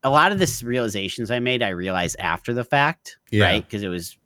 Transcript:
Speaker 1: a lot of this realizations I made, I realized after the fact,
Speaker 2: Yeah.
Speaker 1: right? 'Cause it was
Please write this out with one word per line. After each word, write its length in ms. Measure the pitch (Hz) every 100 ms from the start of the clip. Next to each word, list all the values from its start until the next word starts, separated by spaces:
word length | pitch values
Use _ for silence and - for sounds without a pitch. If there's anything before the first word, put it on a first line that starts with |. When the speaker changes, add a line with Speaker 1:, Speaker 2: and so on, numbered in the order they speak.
Speaker 1:
a 80 | 131
lot 220 | 143 175
of 60 | 202
this 220 | 175 -
realizations 680 | 120 123 117 101 98 - 110
I 80 | 120
made, 240 | 123 127
I 60 | 113
realized 460 | 87 92 92 87 -
after 340 | 90 85 -
the 120 | 120
fact, 540 | 117 143 143 165 - - _
Speaker 2:
Yeah. 140 | 107 95
Speaker 1:
right? 220 | 101 104
'Cause 120 | 107
it 40 | 101
was 280 | 87 85 -